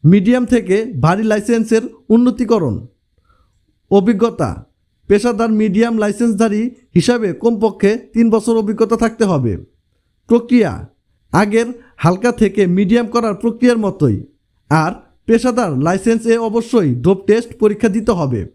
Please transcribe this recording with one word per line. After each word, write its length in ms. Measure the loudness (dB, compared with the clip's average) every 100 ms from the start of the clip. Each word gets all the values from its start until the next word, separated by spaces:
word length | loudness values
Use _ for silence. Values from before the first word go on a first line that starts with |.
মিডিয়াম 400 | 6 4 4 0 2
থেকে 300 | -2 0 -2 -2 -2
ভারী 240 | 0 0
লাইসেন্সের 580 | 0 -2 0 -2 0 -2 -2 -16 _
উন্নতিকরণ। 680 | 2 2 0 -2 0 0 -6 -10 _ _ _ _ _ _ _ _ _ _
অভিজ্ঞতা, 600 | 0 2 0 -2 -2 -6 -6 -16 _ _ _ _
পেশাদার 420 | 0 2 -2 0
মিডিয়াম 420 | 0 0 0 0 0
লাইসেন্সধারী 640 | -2 0 -2 0 0 0 -4 -8 _
হিসাবে 340 | 0 2 0 -2
কমপক্ষে 580 | -2 -2 0 -2 0 0 0 -4
তিন 140 | 0 2
বছর 240 | 2 0 -2
অভিজ্ঞতা 400 | -2 -2 0 0
থাকতে 280 | -2 0
হবে। 280 | 0 0 -2 -4 -10 _ _ _ _ _ _
প্রক্রিয়া, 440 | 0 2 2 2 -4 -14 _ _ _ _
আগের 360 | 0 2 0 -2 -8 -18 _
হালকা 340 | -2 0 -2
থেকে 300 | 0 0 2 0
মিডিয়াম 400 | 2 2 0 0
করার 260 | -2 -2
প্রক্রিয়ার 480 | -4 -4 0 2 2
মতোই। 320 | -2 0 0 0 -6 _ _ _ _
আর 220 | 0 0 -6 _ _ 0
পেশাদার 440 | 0 2 -2 -2 -2 -2
লাইসেন্সে 480 | -2 0 -2 0 -2
অবশ্যই 520 | 0 -4 -2 0 0
ডোপ 240 | 0 0 0 2
টেস্ট 240 | 0 0 -2
পরীক্ষা 300 | 0 0 -2
দিতে 240 | -2 -2
হবে। 280 | -2 -2 -4 -8